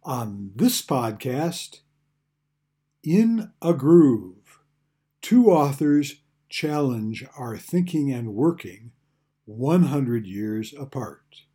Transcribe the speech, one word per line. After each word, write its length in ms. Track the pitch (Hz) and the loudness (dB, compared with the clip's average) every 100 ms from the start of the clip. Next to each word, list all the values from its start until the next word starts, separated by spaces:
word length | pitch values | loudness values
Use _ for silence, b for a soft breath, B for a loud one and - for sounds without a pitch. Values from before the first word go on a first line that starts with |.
On 460 | - 127 113 101 101 101 | -8 -8 -8 -10 -14 0
this 260 | 123 123 | 0 0
podcast, 1000 | - 139 117 107 135 127 165 170 - - _ _ _ _ _ _ _ _ _ _ _ _ | -2 -2 -2 -6 -6 -4 -4 -6 -14 -20 _ _ _ _ _ _ _ _ _ _ _ _
In 480 | 151 180 226 226 214 _ | 0 2 2 0 -6 _
a 140 | 170 160 | -2 0
Groove, 800 | 135 170 151 113 92 92 _ _ _ _ _ _ _ _ | 6 8 8 4 -4 -20 _ _ _ _ _ _ _ _
two 300 | - 240 233 | 2 4 6
authors 720 | 170 143 139 151 147 139 - _ _ _ | 6 2 0 2 2 0 -10 _ _ _
challenge 760 | - 156 147 139 117 107 113 - - | -8 -6 -2 -2 -2 -6 -10 -14 -16
our 200 | 123 107 | -12 -12
thinking 540 | - 175 180 160 139 | -4 -2 -2 -2 -2
and 220 | 123 117 | -4 -6
working 580 | 101 151 175 98 90 117 _ _ _ _ _ - | -2 -2 -2 -10 -18 -20 _ _ _ _ _ -20
one 380 | 107 131 175 | -6 0 2
hundred 420 | 156 143 127 117 101 | 2 0 -2 -4 -6
years 480 | 98 107 110 110 143 | -10 -8 -8 -10 -14
apart. 640 | 139 139 104 71 _ - _ | -12 -10 -12 -14 _ -20 _